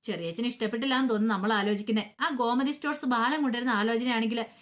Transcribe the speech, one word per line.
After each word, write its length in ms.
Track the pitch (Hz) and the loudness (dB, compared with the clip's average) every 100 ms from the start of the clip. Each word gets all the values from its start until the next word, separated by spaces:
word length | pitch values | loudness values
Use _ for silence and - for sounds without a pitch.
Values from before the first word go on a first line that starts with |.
ചെറിയച്ഛന് 440 | - 170 170 165 240 | -8 -6 -4 -4 -4
ഇഷ്ടപ്പെട്ടില്ല 480 | 247 214 233 269 262 | -2 -4 -2 0 2
എന്ന് 140 | 262 | 2
തോന്നുന്നു 240 | 214 220 | 2 2
നമ്മൾ 200 | 202 208 | 2 2
ആലോചിക്കുന്നേ. 640 | 214 208 208 214 220 202 - | 2 2 0 0 -2 -2 -2
ആ 100 | 320 254 | -2 0
ഗോമതി 360 | 233 240 269 | 0 2 0
സ്റ്റോഴ്സ് 340 | 294 294 302 262 | -2 -4 -4 0
ബാലം 360 | 240 240 311 | 0 2 2
കൊണ്ടുവരുന്ന 300 | 269 240 254 | 0 0 0
ആലോചനയാണെങ്കിൽ 760 | 214 220 233 247 233 226 233 - - | 2 2 0 0 0 0 -2 -6 -12